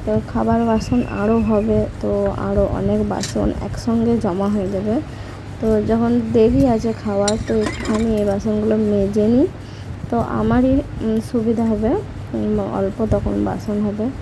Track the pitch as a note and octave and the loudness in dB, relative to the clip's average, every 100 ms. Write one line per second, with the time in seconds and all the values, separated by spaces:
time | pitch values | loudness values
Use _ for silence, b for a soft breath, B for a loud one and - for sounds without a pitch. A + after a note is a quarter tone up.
0 | - G#3+ A3 A3+ A3+ A#3 A3+ A3 - B3 | 0 -2 -2 -2 0 2 2 0 2 0
1 | - G3 G#3 A3+ G#3+ G#3 A3 G#3+ G#3+ - | 0 -2 2 2 4 2 2 2 0 -4
2 | G#3 G3+ G3 G3 G3 G3+ G3 F#3 G3 G#3+ | -2 0 0 -2 0 2 2 0 0 0
3 | G#3 F#3+ G3+ A3 G#3 - G#3 - A#3+ A#3 | 0 -2 -4 -2 -2 -2 -6 -4 0 2
4 | A3+ A#3 G3+ F3+ G3+ G#3 F#3 F#3+ G#3 B3 | 2 2 0 0 0 0 0 -2 0 -2
5 | - B B B - - A3 G#3+ G#3 A3+ | -4 B B B -12 -4 2 2 2 2
6 | A#3 A#3+ A3+ A3+ A3 B3+ C4+ A3+ A3+ G#3+ | 2 2 2 4 4 6 4 2 0 -4
7 | A3 G3+ G3+ A3 - A3 G#3+ - - A3 | -2 0 2 0 0 0 0 -4 -2 0
8 | A3+ G#3+ G3+ G3 G#3+ G#3+ G#3+ G#3+ G#3 G#3 | 2 2 0 0 0 0 2 2 2 2
9 | G3 G#3+ G#3+ A#3+ F#4 - B B B B | 2 2 4 4 2 -2 B B B B
10 | - A#3 - A3+ A3 A#3 C4 C4+ - - | -4 -2 -2 0 2 4 4 2 0 -4
11 | A3 A3 A3 A#3+ A3 A3 A3+ G#3 A3 F#4+ | 0 -2 0 -2 0 0 0 2 0 0
12 | G4+ - - A3+ G#3+ G#3 G3 G3 G3 G3+ | -4 -10 -8 -4 -2 0 -2 -2 -2 -2
13 | G#3+ G#3 G#3 G3+ G3+ F#3 - G#3 G#3 G#3 | -2 0 0 -2 -2 -2 -4 -2 -2 -2
14 | A3+ C#4 | -4 -4